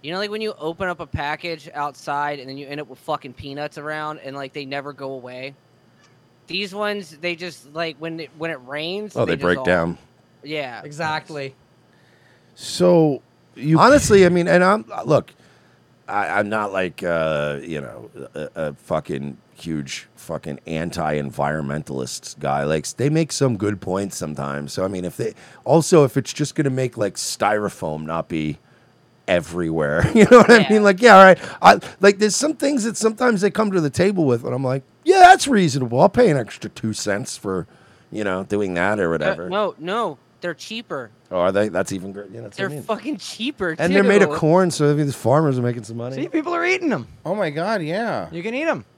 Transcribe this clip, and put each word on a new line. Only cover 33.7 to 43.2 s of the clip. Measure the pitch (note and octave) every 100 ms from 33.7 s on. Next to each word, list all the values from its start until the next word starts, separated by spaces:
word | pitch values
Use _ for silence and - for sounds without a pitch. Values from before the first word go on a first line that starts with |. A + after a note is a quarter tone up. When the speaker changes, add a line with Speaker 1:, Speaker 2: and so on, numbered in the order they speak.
Speaker 2:
to | F#3+
the | D3+
table | - F#3 G3 D3
with, | A#2
and | A#2+
I'm | B2+
like, | C3+ C3+ - _
"Yeah, | - F#4+
that's | F4+ F#4+ C#4
reasonable. | A3+ E3+ C3 B2 B2
I'll | F#3+
pay | A#3+ A#3+
an | C#3+
extra | G#2 - G#2+
two | - A2+
cents | G#2 G#2 G2 B2+ -
for, | G2+ F#2 E2 _ _ _ _
you | G#2
know, | G2+ F#2
doing | F#2+ G#2 G2+
that | F2 F#2+ G#2+
or | F2
Speaker 1:
Uh, |
Speaker 2:
whatever." | E2 D2+ F#3+ F2+
Speaker 1:
no, | G3 G3+ -
no, | D#3+ G#3+ G#3+ C#3 _ _
they're | F3 D#3+
cheaper. | - A3 - D3 A2+ _ _
Speaker 2:
Oh, | F#2
are | F2+
they? | G2 G#2+
That's | F2 F#2+
even | G2 F#2+
great. | G2+ G2+
Yeah, | A2+
that's | G#2 -
what | F#3+
I |
Speaker 1:
They're | D3
Speaker 2:
mean. |
Speaker 1:
fucking | - G#3+ B3+
cheaper, | A#3